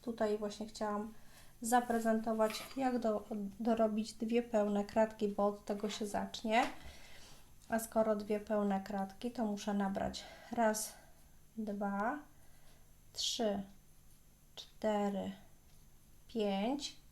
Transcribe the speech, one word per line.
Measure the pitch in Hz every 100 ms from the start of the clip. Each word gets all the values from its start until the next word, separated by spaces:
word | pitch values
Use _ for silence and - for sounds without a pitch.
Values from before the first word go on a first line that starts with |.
Tutaj | - 226 214 214
właśnie | 208 208 214
chciałam | - 214 208 220 - - - - -
zaprezentować, | 226 247 240 226 226 220 226 220 214 - - 269
jak | 262 240
do, | 233 208 - 220 202 -
dorobić | 233 220 220 214 214
dwie | - 226 233
pełne | 240 214 208 202 202
kratki, | 226 220 220 208
bo | 202 202
od | 208 -
tego | 202 208
się | - 208
zacznie. | 196 196 - 220 226 277 - - - - - - - - - -
A | 226
skoro | 226 226 220 208
dwie | 208 208
pełne | 208 214 202 196
kratki, | 196 202 196 - 247
to | 247 214
muszę | 202 214 202
nabrać | 196 196 196 - - - -
raz, | 240 220 214 - - - - - - - 226
dwa, | 208 202 202 196 220 294 - - - - - - - - -
trzy, | - - - 220 202 196 - - - - - - - - -
cztery, | - - 220 208 202 196 190 196 - - - - - - - - -
pięć. | 226 202 196 220 294 - - -